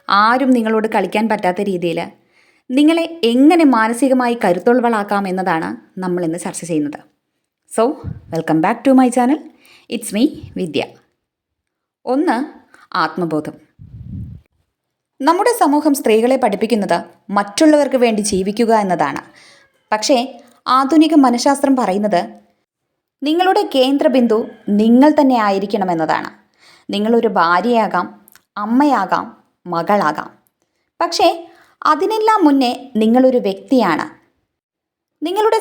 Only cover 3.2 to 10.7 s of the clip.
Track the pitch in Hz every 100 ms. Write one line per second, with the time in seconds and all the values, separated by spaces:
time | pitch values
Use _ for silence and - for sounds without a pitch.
3.2 | 226 240 285 349 294 233 220 233 269 262
4.2 | 247 233 196 180 240 247 240 220 202 202
5.2 | 196 185 185 165 175 233 - - 185 180
6.2 | 165 170 190 170 170 160 147 - - _
7.2 | _ _ _ _ _ - 233 311 - -
8.2 | - 165 160 160 180 233 277 262 254 247
9.2 | 247 311 - _ _ _ - 226 - 202
10.2 | 285 - - - 180